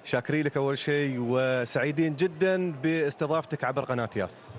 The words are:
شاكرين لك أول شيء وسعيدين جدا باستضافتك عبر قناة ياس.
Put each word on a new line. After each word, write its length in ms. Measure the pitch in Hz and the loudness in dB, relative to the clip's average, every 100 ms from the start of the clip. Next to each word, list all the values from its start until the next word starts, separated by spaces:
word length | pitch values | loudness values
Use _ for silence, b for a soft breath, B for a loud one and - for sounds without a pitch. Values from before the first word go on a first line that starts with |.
شاكرين 400 | - 127 123 151 | 0 -2 0 0
لك 120 | 143 139 | 0 0
أول 220 | 139 139 | 0 -2
شيء 380 | - 147 143 127 | 0 0 0 -2
وسعيدين 960 | 120 127 131 127 120 135 139 147 160 143 | 0 2 2 0 0 0 0 2 0 2
جدا 560 | 185 156 190 185 180 143 | 0 2 2 2 0 0
باستضافتك 800 | 160 165 147 - 151 160 - 151 | 0 2 0 0 0 0 -2 -2
عبر 200 | 127 135 | 0 0
قناة 260 | 131 123 113 104 | 0 0 0 -2
ياس. 280 | 92 - - | -2 -6 -16